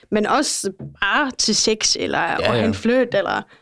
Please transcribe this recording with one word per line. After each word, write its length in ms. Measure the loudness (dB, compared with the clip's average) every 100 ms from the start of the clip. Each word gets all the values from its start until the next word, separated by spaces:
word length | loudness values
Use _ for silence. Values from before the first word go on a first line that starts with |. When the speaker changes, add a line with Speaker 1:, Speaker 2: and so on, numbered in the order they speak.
| -4
Speaker 1:
men 140 | -2 2
også 460 | 0 0 -2 -6 -8 -14 -4
bare 300 | -2 0 -2
til 240 | -2 0 2
sex, 400 | 2 2 0 0
eller 200 | -2 -2
Speaker 2:
Ja, 160 | -2 0
Speaker 1:
at 60 | 0
have 140 | 2
Speaker 2:
ja. 60 | 2
Speaker 1:
en 80 |
flirt, 420 | 0 0 2 2 0
eller 260 | 0 -2 -6 -8